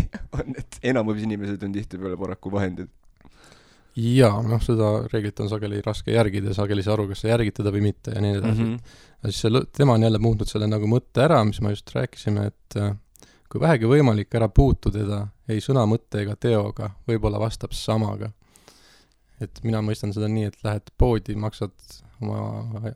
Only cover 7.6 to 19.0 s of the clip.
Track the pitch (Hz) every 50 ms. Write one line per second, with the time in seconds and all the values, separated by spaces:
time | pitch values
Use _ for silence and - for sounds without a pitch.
7.6 | 104 104 98 104 104 104 95 _ - 113 110 101 104 101 101 101 101 113 110 110
8.6 | 113 113 117 120 - - - - - - _ _ - 107 98 - - 110 113 131
9.6 | - - - - 143 139 117 110 110 113 110 104 110 117 110 104 104 - - 107
10.6 | 107 107 107 107 104 107 117 127 - _ - 131 131 160 165 127 107 104 101 -
11.6 | 101 104 104 - - - - 127 127 - - - - 107 104 104 104 104 - _
12.6 | _ - - 107 104 104 101 101 - _ _ _ - _ _ _ _ - - 110
13.6 | 147 165 160 117 110 113 135 151 147 123 107 104 101 - - 117 113 101 - -
14.6 | 139 131 117 - - 110 95 107 104 98 104 101 101 101 - _ - - 110 107
15.6 | - - 135 131 110 104 110 117 _ _ - 104 104 101 101 - - 120 113 107
16.6 | 104 107 - - 107 101 95 - - - 113 107 104 107 104 104 110 113 - -
17.6 | - - - - - - 110 110 107 101 101 101 104 107 - _ _ _ _ -
18.6 | _ - _ _ _ _ _ _